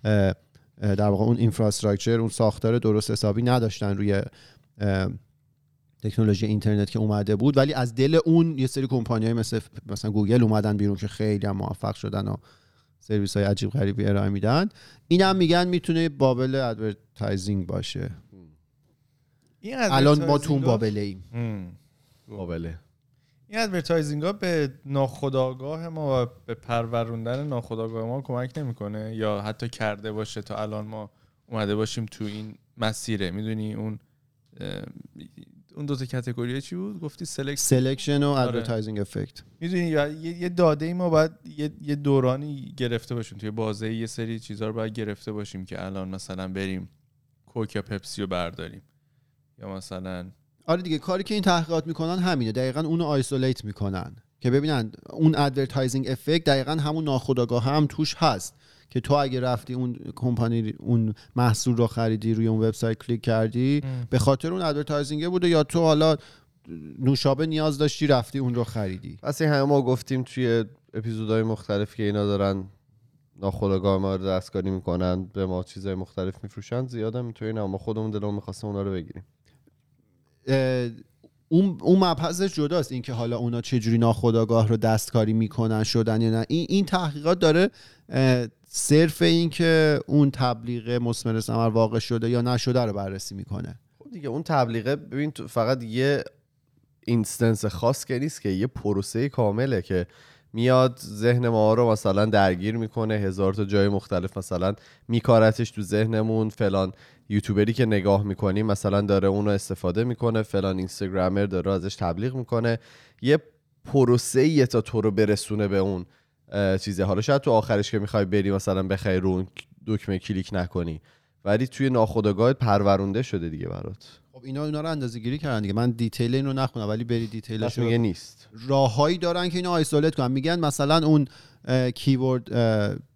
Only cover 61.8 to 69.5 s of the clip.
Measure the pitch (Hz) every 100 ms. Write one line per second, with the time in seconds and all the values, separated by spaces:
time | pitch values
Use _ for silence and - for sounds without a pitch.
61.8 | 117 120 113 110 110 110 113 110 113 110
62.8 | 113 110 - 120 - 113 110 120 127 147
63.8 | 135 127 117 127 135 135 160 185 170 147
64.8 | 147 147 139 151 170 180 175 165 147 170
65.8 | 160 151 156 151 - - _ _ - 82
66.8 | 78 - 131 135 143 135 160 156 156 139
67.8 | 151 - 151 131 117 135 127 120 117 117
68.8 | 98 92 123 - - 143 160